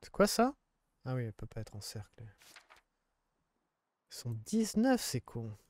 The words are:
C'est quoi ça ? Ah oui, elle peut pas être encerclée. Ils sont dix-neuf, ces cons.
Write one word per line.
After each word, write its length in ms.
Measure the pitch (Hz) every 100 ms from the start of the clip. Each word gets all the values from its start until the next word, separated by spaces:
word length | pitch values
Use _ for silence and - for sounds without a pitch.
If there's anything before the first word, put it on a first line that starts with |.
C'est 80 | -
quoi 160 | - 202
ça ? 280 | - 240 294 _ _ _ _ -
Ah 80 |
oui, 100 | 127
elle 80 | 117
peut 140 | 104 104
pas 160 | -
être 120 | 107
encerclée. 540 | 107 - 113 101 - 113 - - - _ - _ _ _ _ _ _ _ _ _ _ _ _ _
Ils 40 |
sont 180 | - 120 113
dix-neuf, 560 | 110 214 214 208 247 254
ces 220 | - 127
cons. 340 | - 117 113 101 _